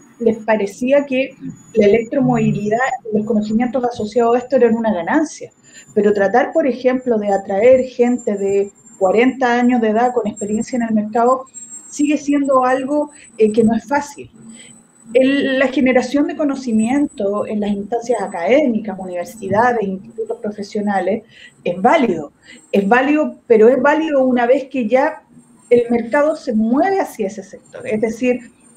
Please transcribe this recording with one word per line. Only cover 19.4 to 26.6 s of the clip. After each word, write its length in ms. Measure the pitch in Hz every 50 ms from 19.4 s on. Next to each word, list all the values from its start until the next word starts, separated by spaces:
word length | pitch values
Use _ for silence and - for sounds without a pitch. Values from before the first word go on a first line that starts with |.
| 196 190 190 208 240 247 233 226 196
institutos 520 | 196 190 185 - - - 220 220 - 226 -
profesionales, 840 | - 208 208 - 196 - - 214 202 208 202 190 175 180 214 233 - _ - - - - _ _ -
es 160 | 180 175 190
válido. 540 | 185 247 311 330 254 226 170 160 147 - _ _ _ - - - _ _
Es 160 | - 202 196
válido, 480 | 196 233 247 269 285 294 302 302 240 - - _
pero 240 | - 233 214 214 240
es 100 | 269 254
válido 460 | 247 285 302 311 320 311 294 269 262
una 220 | 254 240 247 240
vez 180 | 233 262 285 269
que 220 | - - 262 233
ya 340 | 208 247 262 285 311 311 - - _ - - - _ _ _ _ -
el 140 | 240 240 240 233
mercado 440 | 240 240 226 - - 285 285 311 320
se 180 | 311 - 277 226
mueve 460 | 214